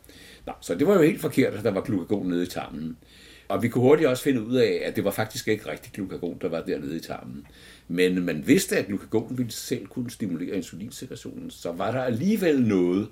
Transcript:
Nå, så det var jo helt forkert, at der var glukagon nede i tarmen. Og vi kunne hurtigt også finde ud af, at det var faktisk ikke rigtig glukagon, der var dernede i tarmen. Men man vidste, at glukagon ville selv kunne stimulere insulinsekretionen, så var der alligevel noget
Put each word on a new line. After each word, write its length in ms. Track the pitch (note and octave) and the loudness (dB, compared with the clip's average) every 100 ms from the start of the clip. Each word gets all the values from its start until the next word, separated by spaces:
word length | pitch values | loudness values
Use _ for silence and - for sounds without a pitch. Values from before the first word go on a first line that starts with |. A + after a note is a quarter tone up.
| - - - - - | -20 -20 -20 -16 -14
Nå, 60 | - | -10
så 140 | - | -4
det 120 | - D#3 | 2 6
var 80 | |
jo 80 | G3 | 6
helt 180 | D#3 - | 6 4
forkert, 340 | D3+ C3+ A#2 | 0 2 2
at 100 | G#2+ | 0
der 60 | A2 | -2
var 100 | F#2+ | 0
glukagon 480 | - G2 E2 G2+ F2+ | -2 -2 -2 -2 0
nede 140 | F2 | -2
i 40 | F2 | -2
tarmen. 500 | - C2 D2 D#2+ D#2+ - - - - - | -6 -8 -8 -10 -10 -18 -20 -20 -16 -6
Og 140 | G2 | -2
vi 60 | A#2 | 0
kunne 140 | B2 | 4
hurtigt 260 | B2 D#3 C#3+ | 6 6 6
også 140 | B2+ | 2
finde 200 | D3 B2+ | 2 0
ud 140 | G#2+ B2+ | 2 2
af, 260 | A2 E2+ | 4 2
at 120 | E2 - | -2 -2
det 80 | |
var 60 | G2 | 0
faktisk 380 | - A2+ B2 - | 0 -4 -4 -2
ikke 220 | G#2+ D2+ | -2 -2
rigtig 220 | D2 - | -10 -10
glukagon, 460 | - F#2+ D2+ E2+ - | -8 -8 -6 -6 -6
der 80 | F2 | -4
var 140 | E2 | -4
dernede 340 | D#2 D2 C2+ E2 | -4 -4 -4 -8
i 40 | |
tarmen. 460 | - - B1 C2+ - - - - - | -8 -10 -10 -14 -16 -20 -20 -20 -6
Men 360 | F2 F2+ F#2 | 2 2 2
man 220 | F2 D#2 C#2+ | 0 0 4
vidste, 300 | F3+ - F3+ | 4 4 -2
at 100 | G2+ | -2
glukagon 520 | G2 - A2+ B2 B2+ | -6 -2 -2 -2 -4
ville 140 | A#2 | -6
selv 340 | - - G2 - | -8 -8 -8 -8
kunne 240 | B2+ A#2+ | -8 -8
stimulere 460 | - - D#2+ - G2+ | -6 -6 -4 -6 -6
insulinsekretionen, 960 | - - G3+ - - - - - E2 | -8 -12 -14 -12 -14 -12 -14 -12 -14
så 220 | - F2+ | -10 -8
var 200 | E2+ G2+ | -4 -4
der 80 | B2+ | -2
alligevel 640 | B2+ - F#3+ G#3+ F3 C#3 | -2 0 2 2 4 4
noget 460 | A2+ F#2+ F2 F#2 A2+ | 4 4 4 2 0